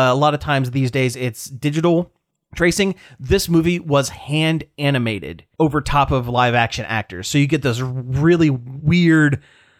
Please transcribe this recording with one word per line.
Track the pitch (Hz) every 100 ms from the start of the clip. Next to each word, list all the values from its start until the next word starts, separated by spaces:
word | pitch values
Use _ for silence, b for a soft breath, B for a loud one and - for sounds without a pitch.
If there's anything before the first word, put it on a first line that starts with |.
| 127
a | 131
lot | 147
of | 147
times | 151 139 127
these | 135 127
days | 135 127 123
it's | 123 110 -
digital | 131 151 151 175 170 180 _ _ _ _ -
tracing. | 175 170 196 - B B
This | 127 196 -
movie | 170 165 175
was | 165 143 131
hand | - - 151 160 160 - -
animated | 143 135 113 101 71 85 _ -
over | 160 147
top | 139 143 135
of | 135 120
live | 123 123 120
action | 113 - 95
actors. | 110 - 90 -
So | 147
you | 139
get | 151
this | 127 117
really | 131 131 127 131 160 170 156
weird, | 127 123 135 156 175 170 160 147 139 b b b b